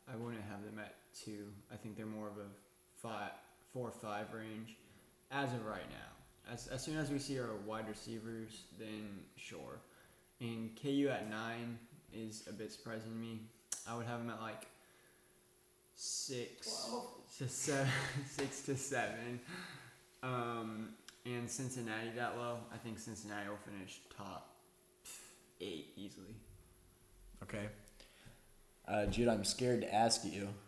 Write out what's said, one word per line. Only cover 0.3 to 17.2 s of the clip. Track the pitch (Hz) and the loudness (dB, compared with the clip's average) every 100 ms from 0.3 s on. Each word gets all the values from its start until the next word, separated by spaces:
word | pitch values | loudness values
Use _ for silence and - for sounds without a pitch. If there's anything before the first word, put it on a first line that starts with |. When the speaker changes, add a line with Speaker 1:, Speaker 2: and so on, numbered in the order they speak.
| 113 | -2
Speaker 1:
have | 101 104 | -2 -4
them | 104 107 | -4 -4
at | 101 - - - | -6 -8 -12 -10
two. | - 104 104 101 - | -6 -6 -6 -8 -8
I | 113 | -6
think | 113 104 | -4 -2
they're | 107 | -2
more | 107 107 | -2 -2
of | 101 | -4
a | 101 101 - - - - | -6 -8 -14 -18 -14 -6
five, | 117 104 101 - - - - | -2 0 -2 -4 -12 -16 -8
four | 127 117 | -2 -2
or | |
five | - 107 104 107 | -2 0 0 0
range | 113 110 110 113 - - - - - - | -2 -2 -4 -6 -8 -14 -16 -16 -16 -2
as | 135 135 | 4 4
of | 123 107 | 4 2
right | 98 71 | 0 -2
now. | 65 55 - - - - | -6 -8 -10 -16 -14 -6
As, | 117 - | -6 -2
as | 131 | 0
soon | 165 156 | 2 4
as | 143 | 6
we | 143 | 4
see | 139 131 | 4 2
our | 120 104 104 | 2 0 0
wide | 110 107 | 0 0
receivers, | 107 110 113 110 113 110 110 - 90 | -2 -2 -4 -2 -4 -4 -6 -10 -8
then | 107 107 104 98 - - | -4 -2 -4 -6 -8 -10
sure. | - 90 65 69 - - - - - - | -8 -6 -6 -6 -10 -16 -16 -16 -16 -2
And | 117 113 113 | 0 2 0
K | - 143 | 0 4
U | 139 139 | 8 8
at | 127 107 | 6 2
nine | 107 117 117 117 117 - - - | 0 0 0 -2 -4 -8 -14 -10
is | 107 110 110 - | -6 -4 -4 -6
a | |
bit | 101 107 | -4 -4
surprising | - 117 113 113 | -4 -4 -4 -2
to | 113 | -2
me. | 113 113 110 - - - - | -2 -2 -6 -10 -6 -4 -2
I | 117 | -2
would | 117 | 0
have | 120 | 0
them | 117 | 0
at, | 110 | -2
like, | 110 107 - - - - - - - - - - - - - | -2 -4 -8 -12 -18 -18 -16 -18 -18 -18 -18 -18 -18 -18 -16
six | - - - - 123 120 - - - 113 | -4 0 2 2 2 0 -2 -2 0 2
Speaker 2:
Twelve. | 117 - - | 0 -2 -6